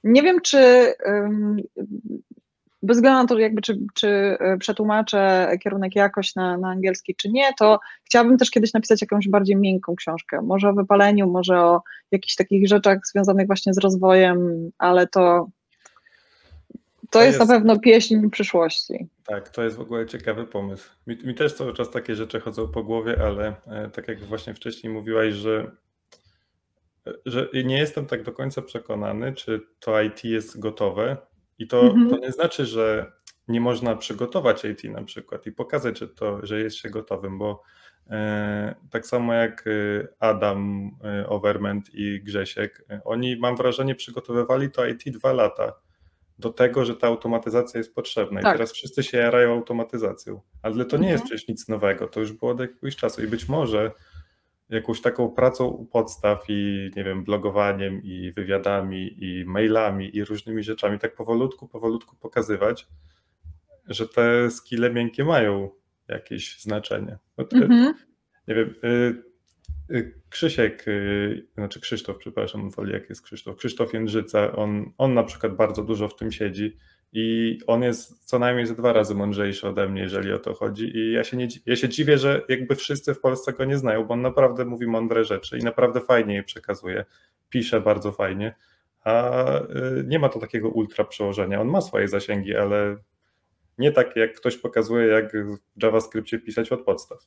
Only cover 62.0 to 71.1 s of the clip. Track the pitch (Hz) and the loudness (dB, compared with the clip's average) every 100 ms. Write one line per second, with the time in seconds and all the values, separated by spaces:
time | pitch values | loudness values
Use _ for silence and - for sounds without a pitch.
62 | - _ - - 107 101 104 120 - - | -8 _ -8 -6 -4 -2 -2 -2 -10 -20
63 | _ _ _ _ - - _ _ - 107 | _ _ _ _ -20 -20 _ _ -14 -8
64 | 113 - 117 120 120 120 _ 117 120 120 | -4 2 2 4 0 -4 _ -2 -2 0
65 | 117 113 147 156 110 101 98 _ _ _ | -4 -4 0 2 2 0 -6 _ _ _
66 | _ - - 107 - - 104 107 - 107 | _ -12 -10 -12 -12 -14 -8 -8 -6 -8
67 | 101 104 _ - - 247 226 240 262 311 | -8 -14 _ -12 -2 0 6 6 4 0
68 | _ _ _ _ - 110 110 - 120 120 | _ _ _ _ -4 -2 -2 -4 -2 0
69 | 123 120 - _ _ _ - - - 131 | 0 -2 -12 _ _ _ -14 -14 -6 -6
70 | - - _ - 165 143 110 - - 101 | -6 -12 _ -4 -4 0 -2 -2 -6 -4
71 | 101 | -2